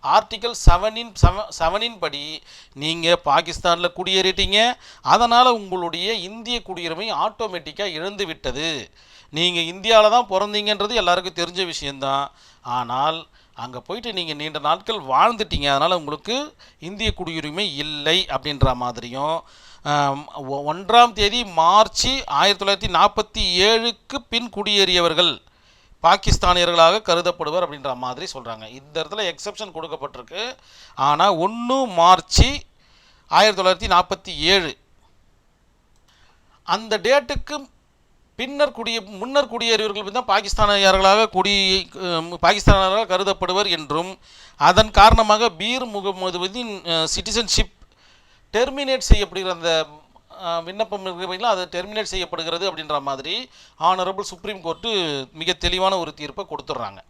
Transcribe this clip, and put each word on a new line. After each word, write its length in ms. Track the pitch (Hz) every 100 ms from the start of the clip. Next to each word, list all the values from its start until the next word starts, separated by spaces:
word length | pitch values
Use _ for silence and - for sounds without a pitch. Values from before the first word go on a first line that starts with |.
ஆர்டிகிள் 520 | 139 185 214 220 233 226
செவனின், 480 | - 175 208 220 233 185
செவன், 260 | - 190 214 -
செவனின் 400 | 165 190 233 226
படி 260 | 165 143 147 156 - - -
நீங்க 340 | - 151 165 165 170
பாகிஸ்தான்ல 680 | - 165 170 165 180 170 175 175
குடியேறிட்டீங்க, 640 | 185 190 190 185 190 202 233 254 - -
அதனால 440 | 127 185 233 240 254
உங்களுடைய 560 | 233 196 - 170 160 190
இந்திய 460 | 220 175 220 226 240 -
குடியுரிமை 420 | 180 170 160 220
ஆட்டோமேட்டிக்கா 720 | 156 190 214 226 175 156 151 202 156
இழந்து 280 | 180 202 190
விட்டது. 420 | 160 135 127 160 147 98 _ _ - _
நீங்க 280 | 147 180 175
இந்தியால 500 | 165 185 202 220 214
தான் 200 | 233 233
பிறந்தீங்கன்றது 640 | 190 208 208 208 208 202
எல்லாருக்கும் 460 | 226 180 180 185 170
தெரிஞ்ச 240 | 165 180
விஷயம்தான். 600 | 185 156 143 139 135 139 139 _ _ _
ஆனால் 580 | 123 123 120 127 147 165 160 _ _
அங்க 240 | - 120 127
போயிட்டு 320 | - 202 233
நீங்க 200 | 185 165
நீண்ட 260 | 147 151 151
நாட்கள் 440 | 147 170 - 220
வாழ்ந்துட்டீங்க, 680 | 135 131 196 233 214 147 143
அதனால 280 | 139 160 180
உங்களுக்கு 400 | 147 151 - 247 202 _ - _
இந்திய 320 | 156 202 220 -
குடியுரிமை 500 | 170 160 151 160 208 139
இல்லை 420 | 151 147 147 175 180
அப்படின்ற 460 | 135 147 143 135
மாதிரியும், 640 | 123 123 120 120 131 147 160 - - - - 147
ஆம், 300 | 147 143 139 151 - 135
ஒ-, 120 | 139 147
ஒன்றாம் 400 | 160 190 233 240
தேதி 260 | 202 208 233
மார்ச் 680 | 214 165 165 202 220 - 247 269 -
ஆயிரத்தி 340 | 139 185 196
தொள்ளாயிரத்தி 280 | 196 196 208
நாற்பத்தி 520 | 175 202 - 214 220 196 180 202
ஏழுக்கு 480 | 226 233 226 _ 269 -
பின் 180 | 233 240
குடியேறியவர்கள் 840 | 202 202 208 190 180 170 156 170 113 _ _ _ _ _ _
பாகிஸ்தானியர்களாக 960 | 165 196 - - 185 180 175 170 165 202
கருதப்படுவர் 640 | - 170 175 - 151 170
அப்படின்ற 300 | 170 147 135
மாதிரி 320 | 123 127 127 180
சொல்றாங்க. 320 | 135 117 113 110 127
இந்த 140 | 143 156
இடத்துல 240 | 156 208 196
எக்ஸெப்ஷன் 420 | 156 208 208 208
கொடுக்கப்பட்டிருக்கு. 720 | 160 160 151 139 127 113 170 233 254 _ - -
ஆனா 320 | - 135 147 190
ஒண்ணு 440 | 170 185 233 240 269 254
மார்ச் 500 | 180 170 185 - - 240 285 - _ _ _ _ _ _
ஆயிரத்தி 300 | 160 214 190
தொள்ளாயிரத்தி 280 | 185 175 220
நாற்பத்தி 400 | 180 180 185 - 156 156
ஏழு, 180 | 196 165 - _ _ _ _ _ _ _ _ _ _ _ _ _ _ _ _ _ _ -
அந்த 300 | 180 220 214
டேட்டுக்கு 600 | 190 277 233 285 - 294 277 _ _ _ _ _ _ -
பின்னர் 380 | 254 285 294 -
குடியே-, 260 | 226 226 190 196
முன்னர் 340 | 226 277 262
குடியேறியவர்கள் 640 | 233 233 220 214 208 202 214
தான் 100 | 247
பாகிஸ்தானியர்களாக 960 | 202 196 - 208 202 196 190 190 208 220
குடி-, 580 | 180 190 202 190 190 180 -
அஹ், 340 | 185 165 165 175 170
பாகிஸ்தானியர்களாக 640 | 208 - 202 190 202 214
கருதப்படுவர் 560 | 185 190 190 180 185 202
என்றும், 500 | 170 147 147 180 190 _ - - _
அதன் 300 | 147 180 220
காரணமாக 600 | - 208 220 214 214 233
பீர் 360 | 160 208 254 247
முகமதுவின், 880 | 202 196 185 185 175 185 214 240 196
அஹ், 240 | 165 165 160
சிட்டிசன்ஷிப் 640 | - - 220 220 - - _ - _ _ _ _ _ _
டெர்மினேட் 520 | 208 262 269 269 262 -
செய்யப்படுகிற 420 | 208 196 180 185
அந்த, 200 | 170 165 160 151 151 _ _ _ -
அஹ், 200 | 180 170
விண்ணப்பம் 420 | 165 196 220 202
இருக்கிற 220 | 190 175 185
பட்சத்தில் 260 | 185 233
அது 100 | 196 180
டெர்மினேட் 400 | 175 190 214 202
செய்யப்படுகிறது 520 | 185 175 170 165 170 190
அப்படின்ற 300 | 160 156 147
மாதிரி 320 | 139 135 135 208 254 - - _
ஆனரபிள் 460 | 160 185 180 196 202
சுப்ரீம் 300 | 185 214 196
கோர்ட்டு 300 | 170 160 233 208 170 143 131
மிக 200 | 156 165
தெளிவான 460 | 175 175 185 190 190
ஒரு 160 | 160
தீர்ப்பை 300 | 147 147 135
கொடுத்துட்றாங்க. 560 | 190 147 139 127 107 98 -